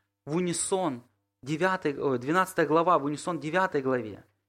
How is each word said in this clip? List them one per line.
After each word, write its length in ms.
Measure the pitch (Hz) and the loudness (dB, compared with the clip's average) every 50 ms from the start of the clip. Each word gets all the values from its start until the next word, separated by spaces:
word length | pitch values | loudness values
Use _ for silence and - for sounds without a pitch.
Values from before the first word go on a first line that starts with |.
| _ _ _ _ - | _ _ _ _ -8
в 100 | 139 147 | -4 -2
унисон, 640 | 175 180 175 165 - - - 196 190 185 160 131 120 120 _ _ _ _ _ _ _ - | -2 0 0 -2 -2 -2 -2 0 0 0 0 -2 -4 -10 _ _ _ _ _ _ _ -8
девятый, 560 | 123 156 147 175 190 190 185 - 156 139 - | -6 -2 0 0 0 0 0 -2 -2 -2 -2
ой, 200 | - 143 131 120 | -2 0 0 0
двенадцатая 480 | 120 135 160 185 185 - - - 165 | 0 0 2 2 2 0 2 0 2
глава, 320 | 139 151 165 170 175 175 151 | 4 4 4 4 6 4 4
в 60 | 139 | 2
унисон 360 | 143 151 139 - 180 175 151 | 0 -4 -4 -4 -4 -4 -4
девятой 400 | 135 156 156 185 190 180 180 147 | -4 -2 0 0 0 2 0 0
главе. 440 | 131 131 131 123 117 107 98 - - _ _ _ _ | 0 0 0 0 -2 -4 -10 -14 -18 _ _ _ _